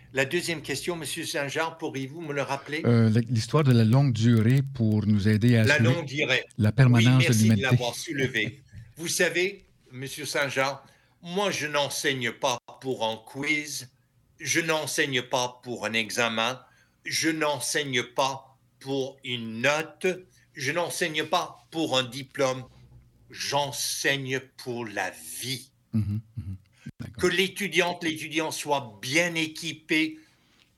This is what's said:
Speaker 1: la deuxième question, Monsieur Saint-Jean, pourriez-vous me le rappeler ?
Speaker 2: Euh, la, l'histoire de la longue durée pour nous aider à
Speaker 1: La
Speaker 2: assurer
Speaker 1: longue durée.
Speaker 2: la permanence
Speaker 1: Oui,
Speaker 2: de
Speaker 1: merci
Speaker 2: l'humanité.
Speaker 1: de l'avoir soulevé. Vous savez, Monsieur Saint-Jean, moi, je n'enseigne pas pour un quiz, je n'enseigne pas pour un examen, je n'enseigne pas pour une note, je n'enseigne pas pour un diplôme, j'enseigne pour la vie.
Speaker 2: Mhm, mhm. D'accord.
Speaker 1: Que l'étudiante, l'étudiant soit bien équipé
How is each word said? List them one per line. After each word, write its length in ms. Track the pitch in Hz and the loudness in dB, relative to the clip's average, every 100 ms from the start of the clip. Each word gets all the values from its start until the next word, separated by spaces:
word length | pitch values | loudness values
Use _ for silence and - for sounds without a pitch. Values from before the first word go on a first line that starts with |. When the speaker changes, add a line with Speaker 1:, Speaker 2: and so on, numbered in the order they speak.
| - | -6
Speaker 1:
la 120 | 131 135 | -2 0
deuxième 360 | 175 165 156 | 0 -2 -6
question, 340 | - 135 175 165 | -6 -6 -4 -6
Monsieur 300 | 143 170 139 | -6 -8 -6
Saint-Jean, 460 | 156 139 143 165 160 | -4 -4 -4 -4 -4
pourriez-vous 420 | 160 135 131 165 | -8 -6 -8 -10
me 120 | 151 | -6
le 100 | 143 | -4
rappeler ? 400 | 131 139 - 151 120 | -4 -6 -6 -2 2
Speaker 2:
Euh, 240 | 117 113 | 4 4
la, 120 | 110 | 4
l'histoire 420 | 117 113 - 151 | 2 -2 2 2
de 80 | 135 | 6
la 140 | 120 110 | 6 6
longue 280 | 131 143 | 6 4
durée 480 | 107 117 113 110 135 | 4 4 6 6 4
pour 460 | 139 - 110 107 101 | 0 0 2 2 4
nous 200 | 104 107 | 4 4
aider 280 | 107 120 113 | 4 6 6
à 80 | |
Speaker 1:
La 120 | 107 147 | 6 6
Speaker 2:
assurer 180 | 113 | 4
Speaker 1:
longue 120 | - 127 | 2 -2
durée. 380 | 143 131 123 - - | -4 0 0 -2 0
Speaker 2:
la 120 | 104 | 2
permanence 340 | 123 127 120 120 | 6 6 8 6
Speaker 1:
Oui, 180 | 131 | 6
Speaker 2:
de 60 | 143 | 6
Speaker 1:
merci 140 | 110 | 6
Speaker 2:
l'humanité. 220 | 110 104 127 | 6 4 4
Speaker 1:
de 60 | |
l'avoir 240 | 123 120 - | 2 2 -4
soulevé. 680 | - 139 127 110 104 - _ - - - | -6 -2 0 0 -2 -6 _ -20 -20 -10
Vous 100 | 165 | -6
savez, 580 | - 180 170 190 196 _ _ _ | 0 2 2 -2 -4 _ _ _
Monsieur 340 | 127 135 156 131 | -12 -10 -10 -6
Saint-Jean, 540 | 156 135 131 135 135 - _ _ _ | -2 -2 0 -2 -4 -14 _ _ _
moi, 260 | 170 185 196 | -8 -2 -2
je 160 | - 151 | -2 -2
n'enseigne 640 | 147 139 - 147 131 117 | 0 -2 -2 -2 -2 -4
pas 280 | - 139 120 - - | -2 -4 -4 -8 -12
pour 220 | 131 120 | -8 -2
un 120 | 110 110 | -2 -4
quiz, 720 | - 135 147 151 147 135 127 _ _ _ _ _ | -12 -10 -4 -4 -4 -12 -12 _ _ _ _ _
je 200 | 143 165 | -2 -2
n'enseigne 640 | 165 156 143 - 147 127 | 0 -2 -2 -2 0 -2
pas 380 | 123 127 123 - | -2 -2 -2 -6
pour 220 | 123 113 104 | -10 -6 -2
un 80 | |
examen, 680 | 113 104 117 117 110 117 131 - _ _ _ - | -2 -2 -2 -2 0 -2 -4 -14 _ _ _ -6
je 240 | 127 160 | -2 -2
n'enseigne 760 | 156 151 135 - 156 139 123 | 0 -2 -2 -2 -4 -2 -2
pas 560 | 120 - 135 131 - _ _ _ | -2 -2 -2 -2 -14 _ _ _
pour 380 | 135 139 135 - | -4 -4 -4 -8
une 380 | 131 120 113 113 | -8 -8 -6 -2
note, 440 | 135 151 156 - 185 - - _ _ | 0 0 -4 -4 -4 -4 -12 _ _
je 180 | 151 135 | -6 -4
n'enseigne 520 | 170 156 - 175 156 | -2 -2 -2 -2 -2
pas 420 | 156 180 156 - _ | 0 -2 -2 -12 _
pour 260 | 160 139 131 | -4 0 0
un 60 | |
diplôme, 600 | 123 127 120 - 131 131 120 - - - _ _ _ | -2 -8 -12 -2 0 0 -10 -20 -20 -20 _ _ _
j'enseigne 1080 | - - 143 139 - - - 151 139 131 131 131 - | -10 -4 -2 -2 -4 -6 -2 0 -2 -2 -4 -6 -14
pour 280 | 127 120 110 | -8 -8 -6
la 260 | 101 92 - - - | -4 -6 -8 -14 -10
vie. 300 | 120 123 - _ _ | -8 -8 -12 _ _
Speaker 2:
Mhm, 280 | 110 98 107 - 107 | -2 -2 -4 -8 -12
mhm. 180 | 92 92 _ _ - _ | -12 -14 _ _ -20 _
D'accord. 240 | 92 - | -16 -4
Speaker 1:
Que 40 | 180 180 | 0 0
l'étudiante, 680 | 190 - 190 165 175 175 | -2 -4 -2 0 0 -2
l'étudiant 480 | 165 156 156 156 156 | -4 -6 -6 -4 -4
soit 480 | - 147 139 117 104 | -6 -2 -2 -4 -12
bien 320 | 127 160 175 | -2 0 0
équipé 840 | 165 156 - 165 147 - 156 156 - _ _ _ _ _ | -2 -4 -6 -10 -12 -2 0 0 -4 _ _ _ _ _